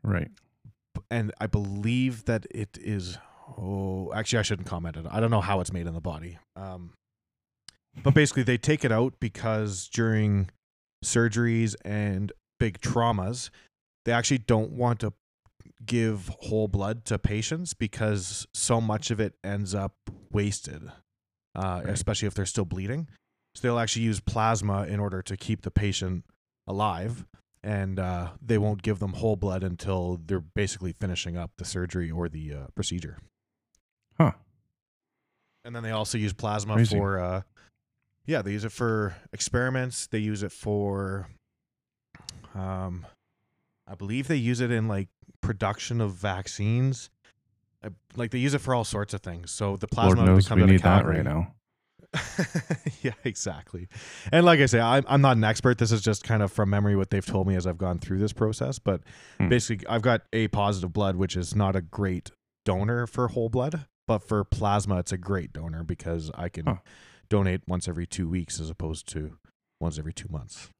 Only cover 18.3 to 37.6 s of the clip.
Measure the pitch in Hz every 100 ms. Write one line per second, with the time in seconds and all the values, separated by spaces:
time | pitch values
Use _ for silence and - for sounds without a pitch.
18.3 | 110 - - - 117 113 107 - 110 104
19.3 | _ 95 101 98 98 98 _ - - -
20.3 | 104 101 101 - 73 73 - _ _ _
21.3 | _ _ - 92 90 - 98 - 104 104
22.3 | - 92 - 90 92 95 143 160 - _
23.3 | _ _ - 123 120 113 113 113 101 -
24.3 | 120 110 113 104 98 85 101 101 92 -
25.3 | 98 - 107 92 - 104 95 92 90 -
26.3 | _ _ _ - 98 104 85 104 120 -
27.3 | - _ _ 104 101 95 95 92 87 87
28.3 | - 113 110 104 104 110 98 98 90 110
29.3 | 101 101 92 92 87 101 92 90 87 80
30.3 | 95 80 - 101 - 90 - 98 90 90
31.3 | 87 85 - 87 92 87 90 82 80 85
32.3 | 78 78 71 67 - - 87 78 73 -
33.3 | _ _ _ _ _ _ _ _ - 147
34.3 | - _ _ _ _ _ _ _ _ _
35.3 | _ _ _ 120 120 113 110 107 120 104
36.3 | 98 107 107 101 107 113 104 98 95 90
37.3 | 95 - _